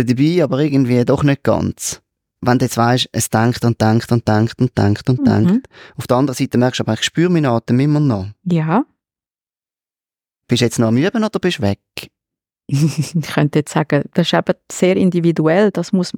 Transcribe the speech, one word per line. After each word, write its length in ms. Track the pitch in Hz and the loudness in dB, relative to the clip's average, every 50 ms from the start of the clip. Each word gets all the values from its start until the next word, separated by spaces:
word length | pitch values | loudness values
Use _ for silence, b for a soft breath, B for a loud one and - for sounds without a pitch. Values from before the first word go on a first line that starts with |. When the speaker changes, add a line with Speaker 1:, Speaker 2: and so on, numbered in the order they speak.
| 120 | 0
Speaker 1:
bisschen 100 | 120 123 | 0 0
dabei, 260 | 127 143 156 175 180 156 | 2 2 2 2 2 0
aber 160 | 120 131 135 | 0 0 0
irgendwie 440 | 156 151 139 139 131 120 123 123 123 | -2 0 2 0 2 2 2 0 2
doch 160 | 131 135 - 143 | 2 0 2 2
nicht 200 | 143 139 - - | 0 0 0 0
ganz. 580 | 113 104 82 87 95 - - - - - - _ _ _ _ _ _ _ - | 0 0 0 0 -4 -6 -6 -10 -10 -10 -12 _ _ _ _ _ _ _ -6
Wenn 180 | - 120 123 | -2 0 0
du 80 | 127 131 | 2 0
jetzt 120 | 117 - | 0 0
weisst, 320 | 117 117 120 123 127 - - | 0 2 2 2 0 -2 -4
es 180 | - 110 - - | -4 -6 -4 -2
denkt 340 | - 110 113 123 120 - - | 0 0 2 2 0 0 0
und 140 | 120 113 - | -2 0 2
denkt 320 | 110 110 110 113 - - | 2 2 2 2 0 0
und 160 | 120 117 - | -2 0 0
denkt 320 | - 107 107 110 113 - - | 0 2 2 0 0 -2 -2
und 160 | 127 127 - | -4 -2 0
denkt 320 | - 104 101 104 - - - | 0 0 2 0 0 0 -2
und 100 | 127 - | -2 0
Speaker 2:
Mhm. 60 | 277 | 2
Speaker 1:
denkt. 420 | 117 107 104 110 175 202 262 - B B B B B B | 0 2 2 2 2 2 0 -2 B B B B B B
Auf 120 | B - | B -4
der 100 | - 123 | -2 0
anderen 180 | 123 143 139 123 | 0 0 -2 -2
Seite 220 | - 135 120 - | -4 -6 -2 0
merkst 220 | 120 123 127 - - | 2 2 2 0 -2
du, 40 | 113 | -2
aber 80 | 113 110 | -2 -2
ich 80 | - - | -2 -4
spüre 260 | - - 156 170 180 | -4 0 0 2 2
meinen 160 | 175 165 147 | 2 2 2
Atem 340 | 127 117 113 - - 123 127 | 2 0 0 0 0 0 0
immer 200 | 139 151 147 151 | 2 2 2 2
noch. 280 | 151 139 113 98 95 104 - _ - | 2 0 0 -2 -4 -8 -12 _ -4
Speaker 2:
Ja. 400 | 175 180 160 156 160 170 233 330 _ _ _ _ _ _ _ _ _ _ _ _ _ _ _ _ _ _ _ _ _ _ _ _ _ _ _ _ _ _ _ _ | -2 -2 -2 0 0 -2 -2 -2 _ _ _ _ _ _ _ _ _ _ _ _ _ _ _ _ _ _ _ _ _ _ _ _ _ _ _ _ _ _ _ _
Speaker 1:
Bist 140 | - 123 113 | -2 0 0
du 40 | 120 | 0
jetzt 140 | 113 - - | 0 0 0
noch 80 | 117 | 0
am 100 | 113 113 | 2 2
Üben 260 | 127 156 202 - 226 220 | 2 0 0 0 -2 -2
oder 160 | 214 - 185 | -2 -2 -2
bist 200 | - 185 - - | -2 -2 -2 0
du 40 | 101 | -2
weg? 160 | 101 101 - _ | -2 -2 -4 _
Speaker 2:
<laughs> 840 | _ - - - - _ _ _ _ _ _ _ _ _ _ _ | _ -18 -18 -18 -18 _ _ _ _ _ _ _ _ _ _ _
Ich 440 | - 139 139 160 151 - - 139 - - 165 143 - - | -4 -2 0 0 0 0 -2 -6 -4 -4 -6 -6 -4 -2
könnte 260 | 156 151 147 - 156 | -2 -2 0 0 -2
jetzt 140 | 147 - - | -4 -2 -4
sagen, 300 | 156 156 - 151 143 - - - | -4 -2 0 -2 -4 -2 -2 -2
das 140 | - 170 | -2 -2
ist 60 | - - | 0 0
eben 220 | 165 - - - _ _ - | -2 0 -2 -4 _ _ -14
sehr 240 | - - 190 180 190 | -4 -2 0 0 2
individuell, 760 | - - 180 175 175 165 170 160 165 156 156 165 190 214 202 | 2 2 2 0 2 0 0 0 2 0 2 2 2 2 2
das 200 | - 175 175 - | 0 -2 -4 -2
muss, 220 | - 185 175 - - | -2 -2 -2 -4 -8